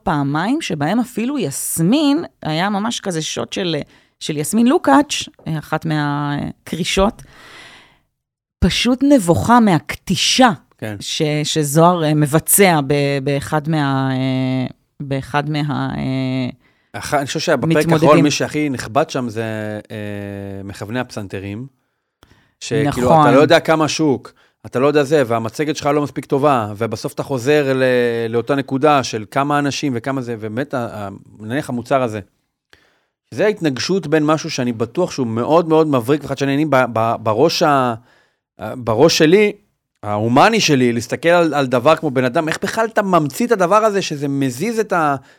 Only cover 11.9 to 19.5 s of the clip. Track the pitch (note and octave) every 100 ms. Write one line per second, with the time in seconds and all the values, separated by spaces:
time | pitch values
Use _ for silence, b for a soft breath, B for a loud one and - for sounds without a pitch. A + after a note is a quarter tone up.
11.9 | F3+ D3+ D3+ D3+ D#3 - - G3 D#3+ C3+
12.9 | D3 C#3+ C#3 C3+ C#3 - D#3 D3 D#3 C#3+
13.9 | C3+ C3+ C3 C3 C3 C3 C3 B2+ - _
14.9 | _ C#3+ C3+ C3 D3 D3 D3+ D3 C3 C3+
15.9 | - C#3 C3 C3 C3 B2+ - _ _ _
16.9 | - - D3 C#3 E3 E3 C#3+ D#3+ D#3+ D#3+
17.9 | D#3+ D3+ D#3 D3 C#3+ B2 D3+ D3+ B2 -
18.9 | G#2+ D#3+ C#3+ B2 G#2+ A2+